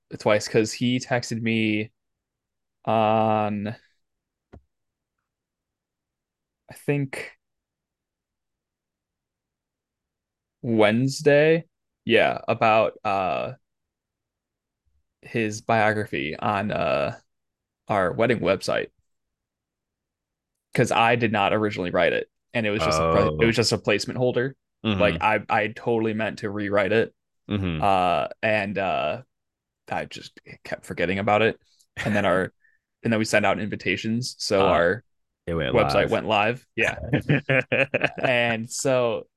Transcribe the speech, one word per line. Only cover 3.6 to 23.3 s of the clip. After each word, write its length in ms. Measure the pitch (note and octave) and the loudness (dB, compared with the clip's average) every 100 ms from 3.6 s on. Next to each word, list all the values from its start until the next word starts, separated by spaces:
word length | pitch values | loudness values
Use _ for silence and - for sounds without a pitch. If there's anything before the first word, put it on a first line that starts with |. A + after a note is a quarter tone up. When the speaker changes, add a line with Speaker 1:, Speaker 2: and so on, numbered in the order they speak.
| G#2 A#2+ _ _ _ _ _ _ _ - _ _ _ _ _ _ _ _ _ _ _ _ _ _ _ _ _ _ _ _ _ | -6 -10 _ _ _ _ _ _ _ -20 _ _ _ _ _ _ _ _ _ _ _ _ _ _ _ _ _ _ _ _ _
Speaker 1:
I 40 | |
think, 580 | - - C#3+ C3+ - - - _ _ _ _ _ _ _ _ _ _ _ _ _ _ _ _ _ _ _ _ _ _ _ _ _ _ _ _ _ _ _ _ | -12 -4 -2 -2 -8 -14 -18 _ _ _ _ _ _ _ _ _ _ _ _ _ _ _ _ _ _ _ _ _ _ _ _ _ _ _ _ _ _ _ _
Wednesday. 1040 | B2+ A2+ G#2 A2+ C3+ C3+ D3+ C#3+ D#3 E3 E3 _ _ _ - | -2 4 4 4 0 0 4 4 4 2 -2 _ _ _ 2
Yeah, 340 | A2+ D2 A#1+ - | 4 4 0 -4
about, 460 | A#2 A#2 A2 G#2 - G#2+ | 0 4 4 2 -2 -4
uh, 480 | G2 F#2 C2 B1+ C3 _ _ _ _ _ _ _ _ _ _ _ _ _ _ _ _ | -2 -2 -2 -4 -10 _ _ _ _ _ _ _ _ _ _ _ _ _ _ _ _
his 400 | - A#2+ G#2+ A2 | -8 -4 -4 -4
biography 760 | - A2+ G#2+ G#2+ G2+ D2+ C#2+ - | -2 2 2 0 -4 -6 -6 -4
on, 360 | A#2 G#2 G#2 | -2 -2 -2
uh, 460 | F2+ E2+ C#2 C#2 - _ _ _ _ _ _ _ | -2 0 0 -2 -6 _ _ _ _ _ _ _
our 240 | G#2 F2+ | 0 0
wedding 280 | - A#2 A2+ | 0 0 2
website. 480 | F#2 F#2+ - A1+ G1+ _ _ _ _ _ _ _ _ _ _ _ _ _ _ _ _ _ _ | 2 0 0 -4 -4 _ _ _ _ _ _ _ _ _ _ _ _ _ _ _ _ _ _
'Cause 180 | - A#2 | -2 0
I 240 | - A#2 A#2+ | 2 2 2
did 160 | A#2 | 0
not 220 | G#2 G2 | 0 2
originally 360 | G#2 G#2+ G#2 F2+ | 2 -2 -4 -2
write 220 | F2 E2 | 2 2
it, 160 | A1+ - _ _ | 0 -6 _ _
and 120 | A#2 A2 | -4 -2
it 20 | |
was 120 | G#2 | 0
just 160 | D#2+ D#2 | 0 2
a 120 | E2 | 2
pla-, 180 | E2 D#2 | 2 2